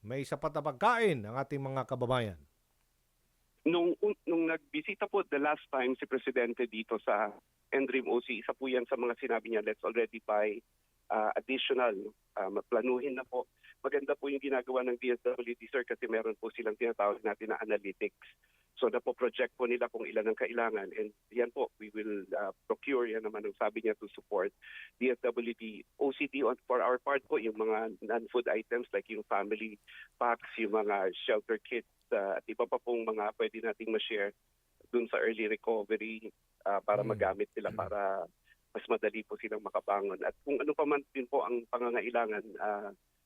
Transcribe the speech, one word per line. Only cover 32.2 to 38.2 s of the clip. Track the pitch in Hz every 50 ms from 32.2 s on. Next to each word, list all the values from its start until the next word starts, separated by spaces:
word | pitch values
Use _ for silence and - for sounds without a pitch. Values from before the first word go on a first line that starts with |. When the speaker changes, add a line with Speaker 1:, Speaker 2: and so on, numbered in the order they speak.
| 98 98 95 -
Speaker 2:
at | -
iba | - 110 - 120 -
pa | 131 123
pong | - 120 120 117
mga | 113 110 110 110 104 107 - -
pwede | 113 107 - 113 107
nating | 113 104 - 113 110
ma-share | 110 107 - - 117 104 101 101 - _ _ _ _ _ _ _ _ _ _ _ -
dun | 120 117 113
sa | - -
early | - 113 110 107 110 104
recovery, | 110 - - 113 113 110 101 - 110 104 107 110 110 110 110 107 - _ _ _ _ _ - 98
ah, | 101 98 -
para | - 104 104
Speaker 1:
Hmm. | 104 110 104 101
Speaker 2:
magamit | 101 95 95 101 104 - - 110
sila, | 104 92 -
para | - 87 95 104 104 101 95 98 98